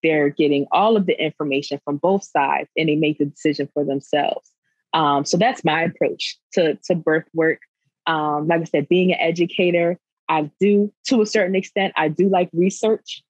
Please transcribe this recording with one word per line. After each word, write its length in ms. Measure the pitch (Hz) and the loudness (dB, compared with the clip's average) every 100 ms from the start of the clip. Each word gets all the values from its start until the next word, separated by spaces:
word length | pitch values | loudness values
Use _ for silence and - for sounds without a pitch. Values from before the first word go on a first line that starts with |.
they're 280 | 160 156 143 | 0 2 0
getting 360 | 143 151 143 139 | 2 0 2 0
all 260 | 143 208 226 | 2 2 2
of 100 | 175 | 0
the 140 | - | -2
information 580 | 151 - 151 139 143 139 | -4 -4 -4 -4 -4 -10
from 120 | - 143 | -6 -2
both 260 | 170 196 | 0 0
sides 440 | - 156 139 143 - - | -2 -2 0 -2 -4 -4
and 120 | 160 | -2
they 80 | 151 | 0
make 220 | 156 151 | 0 -2
the 80 | 143 | -4
decision 420 | - 156 147 139 | -2 -4 -2 -4
for 100 | - | -4
themselves. 680 | 143 139 - 151 143 - _ _ _ _ _ | -4 -4 0 0 0 -4 _ _ _ _ _
Um, 300 | 131 143 139 | 0 2 2
so 120 | 143 170 | 0 2
that's 280 | 220 247 | 2 0
my 180 | - 156 | -2 0
approach 560 | 170 - 151 - - - _ | -2 0 -2 -2 -10 -12 _
to, 240 | - 160 - | 0 2 0
to 100 | - | -2
birth 320 | 175 160 156 156 | -2 2 0 -2
work. 260 | 160 160 - _ _ _ _ - | -2 0 0 _ _ _ _ -4
Um, 400 | 160 151 147 151 | -2 -2 -2 0
like 140 | 170 | 0
I 20 | |
said, 240 | 165 151 143 | 0 -2 2
being 240 | 180 180 | 2 2
an 60 | 170 | 0
educator, 760 | 165 165 175 - 180 175 170 180 _ _ - | -2 0 -2 0 0 2 0 -4 _ _ -4
I 200 | 160 151 _ | -2 -2 _
do, 320 | 196 202 208 _ - | 2 2 0 _ -2
to 120 | 254 | 0
a 40 | 214 | 2
certain 280 | 220 185 | 0 0
extent, 380 | 196 196 - 190 - | -2 -4 -4 -4 -2
I 120 | 156 | -4
do 200 | 156 190 | 0 2
like 200 | 185 175 | 2 0
research. 680 | 165 185 - 220 220 - - _ | 0 -2 0 -2 -2 -6 -20 _